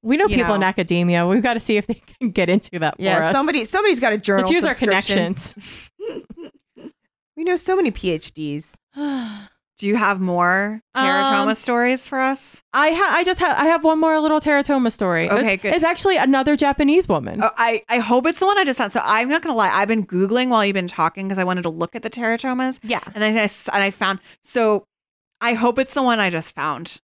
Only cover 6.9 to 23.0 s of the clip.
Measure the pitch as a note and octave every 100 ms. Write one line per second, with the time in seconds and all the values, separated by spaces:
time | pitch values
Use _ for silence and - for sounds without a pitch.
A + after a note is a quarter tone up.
6.9 | _ _ _ _ - E4 F4+ - F#4 D#4+
7.9 | - F3+ D#3+ - - D#3 C#3+ D#3+ - _
8.9 | C4+ D4 C4+ A#3 G#3 G3+ _ _ _ G3+
9.9 | A3 G#3 G3 F#3 F3 F3 F#3 G3+ G#3+ _
10.9 | - C4+ C#4 C4+ C4+ C#4 E4 - A#3+ A#3+
11.9 | B3+ - C4+ C4 C4+ - - _ B3+ D4+
12.9 | E4 F#4+ C#4+ F4+ F#4 F4 C4+ D4 E4 D#4
13.9 | D#4+ D#4+ D#4 D#4 D#4 D4+ D4 C#4 C#4 A#3+
14.9 | - F#3+ E3+ E3 G#3 A3+ G3 G#3 D#4+ E4
15.9 | F4 G4 F#4 C4 C4+ C4+ D4 C#4+ C#4 C#4+
16.9 | D#4+ F#4 E3+ A#2+ - G#3+ - A#3 A3+ -
17.9 | A#3+ G#3+ A#3+ C4+ E4+ F#4+ G4+ F4+ B3+ G#3+
18.9 | G#3 C3 G#3+ B3 D#4 E4+ A#3+ G3+ - G3+
19.9 | A3+ F#3+ F3+ G3 A#3 B3+ A#3 G3+ G3 F3+
20.9 | - E3 - F#3+ F#3+ F#3 F3+ F3 E3 E3+
21.9 | A#3 A3+ A#3+ A#3+ A#3 C4+ B3+ C4 C4 A3
22.9 | A#3